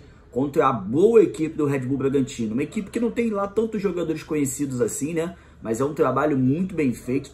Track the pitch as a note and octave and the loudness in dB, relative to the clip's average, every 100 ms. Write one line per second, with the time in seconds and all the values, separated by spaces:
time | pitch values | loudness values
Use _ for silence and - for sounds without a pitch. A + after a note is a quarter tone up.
0 | - - - A#2+ C#3+ D#3 C#3 A#2+ F#2 C#3 | -10 -20 -8 -4 -2 2 2 2 -2 4
1 | G#3+ A3+ F3 - D#3 D#3 C#3+ C#3 B2+ C3+ | 6 8 6 2 -4 0 0 0 -2 -2
2 | C3+ C#3 B2 - A2 A#2 D3+ G#3+ F#3+ A#3 | 0 0 0 -2 -4 -2 -4 -6 -6 -2
3 | A#3 - A#3 G3+ G3 A3 A3 G#3+ F#3+ F3 | -2 -2 -2 -2 -2 -2 -2 -2 -2 -2
4 | D#3+ D#3 - D3+ C#3 - C#3 B2 G#2+ - | -4 -4 -2 -2 -2 -2 -4 0 -2 -2
5 | C#3+ E3 E3+ - - - A2 A2+ C#3+ D#3 | -4 -4 -4 -8 -20 -14 -6 -2 -2 2
6 | C3+ C3+ D3+ C3+ B2+ D3+ F#3+ D#3+ C3+ A2 | 2 2 2 2 2 2 -2 0 0 -2
7 | - C3+ C3 | -4 -4 -4